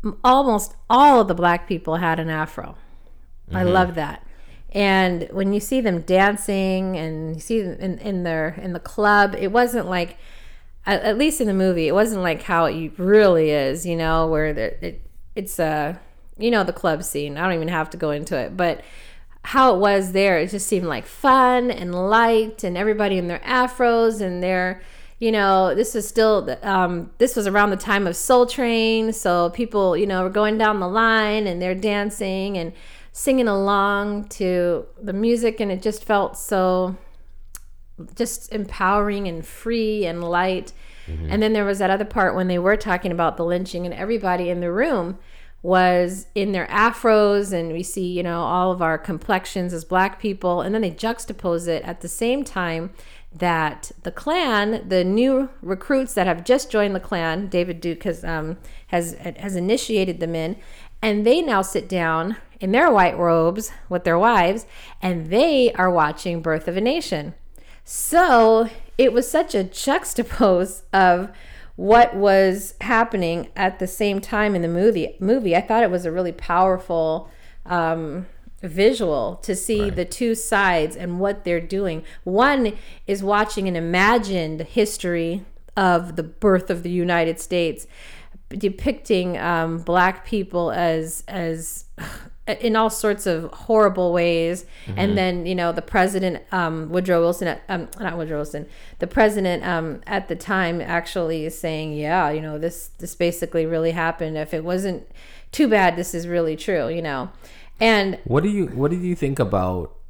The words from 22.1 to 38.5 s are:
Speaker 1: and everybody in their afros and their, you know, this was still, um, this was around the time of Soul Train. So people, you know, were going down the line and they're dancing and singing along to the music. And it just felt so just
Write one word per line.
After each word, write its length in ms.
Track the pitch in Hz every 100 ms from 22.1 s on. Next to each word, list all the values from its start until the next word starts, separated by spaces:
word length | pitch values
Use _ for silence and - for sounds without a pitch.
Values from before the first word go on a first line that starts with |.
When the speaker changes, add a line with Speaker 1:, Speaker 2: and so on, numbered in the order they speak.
| 220 233 226 220 220
Speaker 1:
and 120 | 196 175
everybody 400 | 208 208 202 190
in 120 | 175
their 100 | 175
afros 800 | - 254 254 - 240 233 226 214
and 220 | 190 180
their, 400 | 180 185 185 185 - - - -
you 100 | 226
know, 420 | 220 196 190 185
this 200 | 175 247
was 120 | 233 -
still, 500 | - 220 208 - 127
um, 480 | 214 190 180 175 165 -
this 180 | 254 -
was 100 | 202
around 240 | 202 208
the 60 | 190
time 300 | 220 202 190
of 80 | 175
Soul 280 | - 247 247
Train. 680 | 247 240 226 226 226 220
So 380 | 214 190 175 175
people, 460 | 180 226 208 190 170
you 80 | 202
know, 180 | 185
were 60 | 185
going 280 | 202 214 220
down 220 | 214 208
the 80 | 180
line 580 | 208 226 226 214 214 208
and 160 | 175
they're 140 | 180 185
dancing 800 | 214 208 208 202 196 190 196 190
and 140 | 165 - - - -
singing 360 | - - 262 233
along 800 | 196 196 202 196 202 208 208 208
to 560 | - 185 180 175 165 - -
the 120 | 202
music. 460 | 190 226 233 226 226
And 100 | 208
it 80 | 190
just 240 | 214 214
felt 320 | - 208 185 -
so 600 | - 196 185 185 185 185 - - - - - - - - - - 160
just 380 | - 233 - -